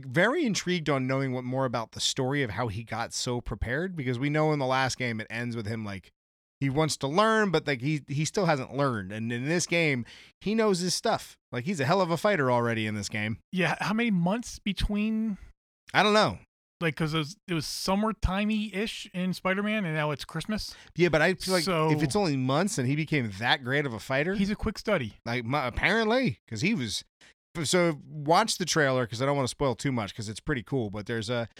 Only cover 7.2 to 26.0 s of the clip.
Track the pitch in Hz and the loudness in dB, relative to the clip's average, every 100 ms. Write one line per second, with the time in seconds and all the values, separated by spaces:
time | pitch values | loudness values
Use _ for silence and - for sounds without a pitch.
7.2 | 220 220 202 160 - 131 139 151 - 139 | 4 4 4 2 0 -2 0 -2 -2 -4
8.2 | 156 208 170 143 - 135 139 113 92 107 | -2 0 2 2 0 0 0 0 -4 -6
9.2 | 113 120 139 170 - 175 160 131 113 - | -4 -2 0 0 2 2 2 0 -4 -12
10.2 | - _ 190 220 214 175 180 - 233 180 | -20 _ -2 2 4 2 0 0 0 -2
11.2 | - - - 123 131 175 127 196 175 165 | -4 -20 -8 -6 -4 0 2 2 2 2
12.2 | 208 185 131 123 117 113 110 107 98 107 | 2 2 4 4 2 0 0 -2 -4 -4
13.2 | 107 117 - 185 160 - 165 220 233 185 | -4 -6 -6 -2 0 0 -2 0 2 2
14.2 | 175 226 - - 202 190 - 208 220 220 | 2 -2 -6 -8 -6 -2 -2 0 0 -2
15.2 | 220 190 - - _ _ - 139 208 214 | -4 -6 -12 -20 _ _ 0 2 4 4
16.2 | 170 87 _ _ _ - 165 - 156 160 | 4 0 _ _ _ -4 -4 -2 -2 -2
17.2 | 147 - - 165 - - - 196 220 208 | -4 -10 -6 -4 -4 -6 -2 0 0 -2
18.2 | - 190 214 214 214 190 214 - - 180 | -2 0 0 -2 -4 -4 -6 -6 -10 -4
19.2 | 185 175 185 190 208 220 175 156 151 143 | -4 -2 -2 0 0 -2 -2 -2 -2 -4
20.2 | - 165 180 214 - - - - 175 156 | -6 -8 -4 -6 -6 -14 -10 2 4 6
21.2 | 170 185 185 185 190 170 156 151 147 208 | 4 2 0 0 2 2 4 4 4 2
22.2 | 180 135 127 143 196 - 127 147 151 156 | 2 2 2 2 2 0 0 0 0 0
23.2 | 113 95 120 151 123 143 143 110 - 135 | 0 -2 0 0 2 0 0 -6 -2 0
24.2 | 160 196 196 214 220 - - 185 110 - | 0 0 0 0 -4 -4 0 0 -2 -8
25.2 | 113 120 120 147 123 - 156 220 | -4 -4 0 0 0 0 2 2